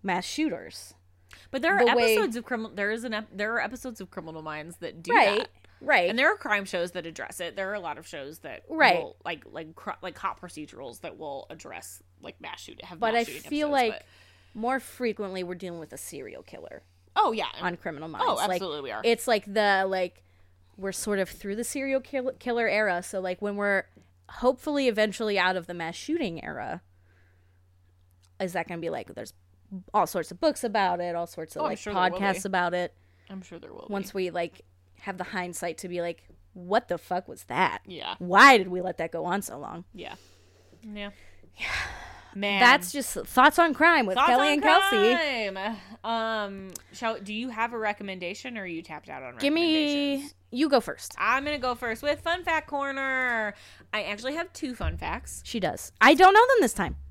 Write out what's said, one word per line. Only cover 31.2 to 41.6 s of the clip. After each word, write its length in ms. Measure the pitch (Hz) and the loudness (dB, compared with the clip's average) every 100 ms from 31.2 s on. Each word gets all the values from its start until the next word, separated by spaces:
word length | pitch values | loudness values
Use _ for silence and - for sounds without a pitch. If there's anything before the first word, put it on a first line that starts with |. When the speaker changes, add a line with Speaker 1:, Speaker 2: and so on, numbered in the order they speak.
| 170 | -6
Speaker 1:
sorts 280 | - 160 - | -8 -12 -4
of, 60 | |
Speaker 2:
Oh, 40 | 302 | -4
I'm 60 | |
Speaker 1:
like, 60 | 208 | -4
Speaker 2:
sure 160 | - | -2
there 80 | 202 185 | 2 2
will 80 | 180 | 2
Speaker 1:
podcasts 240 | 196 185 | 0 0
Speaker 2:
be. 40 | 196 | -2
Speaker 1:
about 260 | 185 175 | 0 0
it. 200 | 180 175 _ _ _ _ | 0 -4 _ _ _ _
Speaker 2:
I'm 120 | 190 | -18
sure 180 | 175 170 | -16 -18
there 120 | - | -18
will 140 | - - | -18 -6
Speaker 1:
Once 220 | 202 190 | -6 -4
Speaker 2:
be. 40 | 196 185 | -4 -2
Speaker 1:
we, 40 | |
like, 300 | 170 170 - - _ _ _ | -2 -6 -8 -20 _ _ _
have 160 | - 185 | -10 -8
the 60 | 180 | -6
hindsight 520 | 196 180 175 180 160 | -6 -6 -6 -8 -8
to 80 | 185 | -8
be 140 | 175 | -4
like, 260 | 170 170 - - _ | -4 -6 -14 -20 _
"What 340 | 185 175 214 - | -18 0 0 2
the 100 | 254 | -6
fuck 300 | - 180 185 | -2 -6 -6
was 180 | - - | -18 -8
that? 360 | 131 180 - - | 0 0 0 -12
Speaker 2:
Yeah. 300 | 175 - - | -12 -10 -8
Speaker 1:
Why 380 | 180 190 269 247 | 4 10 12 10
did 100 | 185 | 6
we 140 | 180 | -4
let 160 | 180 175 | -6 -6
that 140 | 165 | -6
go 140 | 165 170 | -4 -2
on 160 | 196 | -2
so 160 | - 131 | -4 -10
long?" 280 | 147 170 180 | -12 -14 -16
Speaker 2:
Yeah. 220 | 190 - - - _ _ _ _ 208 | -16 -16 -16 -20 _ _ _ _ -20
Yeah. 280 | 220 208 202 202 - - - | -16 -12 -12 -14 -20 -20 -20
Speaker 1:
Yeah. 100 | - | -12